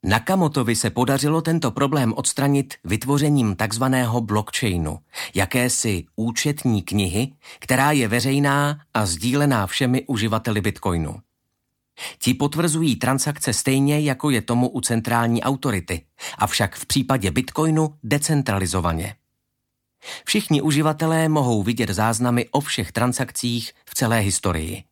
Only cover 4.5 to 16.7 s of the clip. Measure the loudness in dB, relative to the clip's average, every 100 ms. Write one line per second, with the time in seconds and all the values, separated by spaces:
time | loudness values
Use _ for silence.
4.5 | -4 -2 0 -2 -6 _ -14 -6 -4 0
5.5 | 0 0 0 0 -2 -6 -6 -4 -2 -2
6.5 | 0 0 0 0 0 2 0 -4 -6 -20
7.5 | -20 -2 2 4 2 2 0 2 2 2
8.5 | 2 2 -2 -4 -2 0 -2 0 2 2
9.5 | 2 0 0 0 0 0 -2 0 0 0
10.5 | 0 -2 -2 -2 -2 -4 -8 -16 _ _
11.5 | _ _ _ _ -16 -16 -4 -2 0 0
12.5 | 0 0 2 0 0 0 0 -2 -4 -2
13.5 | -2 0 2 4 2 0 0 0 0 0
14.5 | 0 0 -2 -2 -2 0 0 2 0 0
15.5 | -2 -2 -2 -4 -8 _ _ -14 -2 -2
16.5 | 0 -2